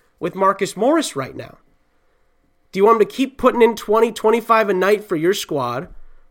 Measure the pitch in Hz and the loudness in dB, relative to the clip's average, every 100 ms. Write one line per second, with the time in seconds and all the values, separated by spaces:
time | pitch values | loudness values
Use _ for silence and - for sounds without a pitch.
0 | _ _ 170 185 190 196 190 180 240 320 | _ _ -10 0 0 0 -6 -2 0 0
1 | - 139 127 139 117 - _ _ _ _ | -2 -8 -10 -12 -18 -20 _ _ _ _
2 | _ _ _ _ _ _ _ 190 208 226 | _ _ _ _ _ _ _ 2 2 4
3 | 202 - 269 - 254 220 226 175 - 214 | 0 0 -6 0 0 4 2 2 -2 2
4 | 233 - 220 233 233 226 208 185 185 208 | 2 0 0 0 2 0 2 0 0 0
5 | 208 165 170 208 - 147 123 123 175 - | -2 -2 -2 -2 -4 -6 -4 -8 -12 -16
6 | - - _ | -20 -20 _